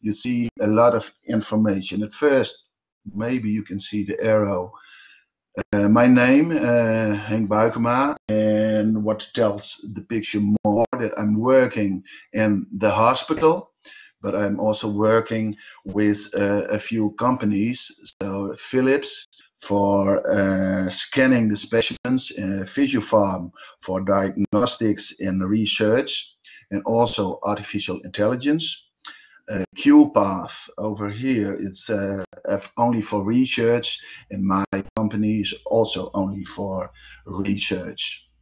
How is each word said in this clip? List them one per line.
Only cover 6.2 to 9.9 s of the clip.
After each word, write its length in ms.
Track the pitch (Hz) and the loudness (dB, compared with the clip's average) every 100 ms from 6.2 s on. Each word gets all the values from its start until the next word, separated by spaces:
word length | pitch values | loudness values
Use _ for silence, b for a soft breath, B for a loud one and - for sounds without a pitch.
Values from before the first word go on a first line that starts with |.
| 123 135 160 | 8 6 4
uh, 640 | 160 123 120 113 110 110 | 2 2 2 2 2 0
Henk 320 | 104 104 110 107 | -2 -2 -2 0
Buikema, 720 | 107 113 117 117 123 139 151 - | 2 2 2 0 2 0 -4 -4
and 760 | 107 107 107 110 107 107 110 | 0 2 2 2 2 0 0
what 240 | 104 107 - | -2 -4 -6
tells 540 | - 110 104 - - - | 0 0 0 -8 -10 -10